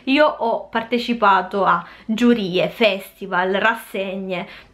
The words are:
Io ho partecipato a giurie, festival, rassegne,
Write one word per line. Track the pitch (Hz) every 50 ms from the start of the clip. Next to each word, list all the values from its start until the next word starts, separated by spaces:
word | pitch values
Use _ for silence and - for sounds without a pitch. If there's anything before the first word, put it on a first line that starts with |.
| -
Io | 262 269 302 302
ho | 302 - - 220 233 220 - - -
partecipato | - 226 226 - 247 240 233 - 233 233 214 196 190 185 180 185 - 202 185
a | 175 170 170 165 - - - -
giurie, | - 220 208 240 240 240 226 196 180 175 180 156 -
festival, | - - 233 208 190 196 - - - - 202 180 185 175 185 190
rassegne, | 196 190 214 220 233 233 - - - 202 196 196 190 196 190 190 180 175 202 - - - - _